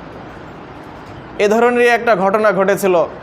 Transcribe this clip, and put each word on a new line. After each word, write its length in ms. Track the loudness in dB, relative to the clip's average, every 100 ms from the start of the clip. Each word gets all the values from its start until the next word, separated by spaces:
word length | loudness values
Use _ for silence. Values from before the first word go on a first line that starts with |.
| -18 -18 -18 -18 -18 -18 -18 -18 -18 -18 -18 -18 -14 -2
এ 80 | 2
ধরনেরই 400 | 4 4 4 4
একটা 280 | 4 2 2
ঘটনা 360 | 2 2 2
ঘটেছিল। 540 | 2 2 2 2 2 0 -4